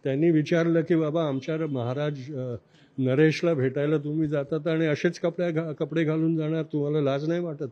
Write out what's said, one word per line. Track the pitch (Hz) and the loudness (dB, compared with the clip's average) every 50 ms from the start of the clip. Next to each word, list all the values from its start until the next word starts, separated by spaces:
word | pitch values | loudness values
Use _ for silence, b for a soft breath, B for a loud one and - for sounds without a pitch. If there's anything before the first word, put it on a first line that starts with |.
| _ | _
त्यांनी | 139 135 139 160 170 | -2 0 2 4 4
विचारलं | 165 156 147 - 170 165 165 170 165 165 | 4 4 2 2 2 2 2 2 2 2
की | 160 - 175 | 2 2 2
"बाबा | 160 160 151 147 170 165 147 | 2 2 0 0 0 0 0
आमच्या | 135 135 131 - 156 | -2 -2 -4 -4 -4
र-, | 160 160 | -4 -4
महाराज, | 156 139 127 117 120 127 143 147 151 147 135 127 139 151 | -4 -2 -2 -2 -2 -2 -2 -2 -4 -4 -6 -10 -10 -8
अ, | 131 127 127 117 107 b b b b b b b - | -6 -6 -6 -8 -10 b b b b b b b 0
नरेशला | 131 127 131 139 156 156 151 - - 170 165 | 0 2 4 6 6 4 4 2 0 0 2
भेटायला | 139 127 135 127 147 143 147 156 151 | 2 0 0 0 0 0 0 0 0
तुम्ही | 143 147 151 160 160 147 | 0 -2 -2 -2 0 0
जातात | 151 143 139 143 160 156 151 | 0 -2 -2 -2 -6 -4 -2
आणि | 170 160 160 165 | 0 0 2 2
असेच | 156 147 - - 175 175 - | 0 0 2 0 -2 -2 0
कपड्या | - 170 156 - 175 175 | -4 -4 -2 -2 -4 -2
घा-, | 165 156 170 160 | -2 -2 -4 -4
कपडे | 143 - 160 143 156 165 165 | -4 -6 -6 -2 0 0 2
घालून | 151 156 160 160 160 165 | 2 2 2 2 2 2
जाणार, | 160 156 151 160 160 | 0 0 0 -2 -2
तुम्हाला | 151 156 - 151 143 147 151 156 | -2 -2 -2 -2 -2 0 0 0
लाज | 143 135 135 139 151 156 | 2 0 0 0 0 -2
नाही | 170 175 | -2 -2
वाटत?" | 175 170 151 143 151 120 | -2 -4 -6 -8 -8 -10